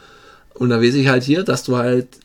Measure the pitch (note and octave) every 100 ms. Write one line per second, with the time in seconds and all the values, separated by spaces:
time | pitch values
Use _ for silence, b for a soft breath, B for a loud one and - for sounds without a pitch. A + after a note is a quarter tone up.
0 | b b b b b - B2 A#2 A#2 C#3
1 | C3+ B2+ C3 D#3+ G3 C3+ - B2 B2 B2
2 | B2+ -